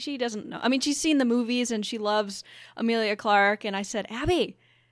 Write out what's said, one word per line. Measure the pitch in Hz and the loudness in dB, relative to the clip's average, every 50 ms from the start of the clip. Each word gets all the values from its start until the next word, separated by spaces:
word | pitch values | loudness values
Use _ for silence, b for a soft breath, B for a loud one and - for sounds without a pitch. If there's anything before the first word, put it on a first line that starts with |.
she | - 294 285 262 | -8 -8 -6 -4
doesn't | 247 233 214 214 - - | -4 -4 -4 -6 -10 -10
know. | 208 - | -10 -2
I | - 233 | 0 0
mean, | 262 269 | 0 2
she's | 262 302 285 - | 0 -2 -2 0
seen | - 320 311 277 | 2 2 4 4
the | 262 | 4
movies, | 240 233 240 240 220 247 247 247 233 | 4 4 2 2 2 0 0 0 0
and | 233 214 214 | -2 -4 -4
she | - - 220 | -4 -6 -4
loves | 208 208 208 214 208 196 196 - - B B B B B B | -2 2 2 2 0 0 -6 -12 -14 B B B B B B
Amelia | - 220 233 233 226 220 208 214 | -4 -2 0 0 2 2 0 -2
Clarke, | 208 - 226 208 202 202 202 208 208 - | -2 2 4 4 6 6 4 2 0 -4
and | 214 196 | -6 -6
I | 196 202 | -4 -6
said, | - - 214 185 - | -4 -6 -6 -6 -6
"Abby, | 214 240 285 320 359 330 233 - - b b b b b b b | -8 -4 0 2 2 2 2 -2 -4 b b b b b b b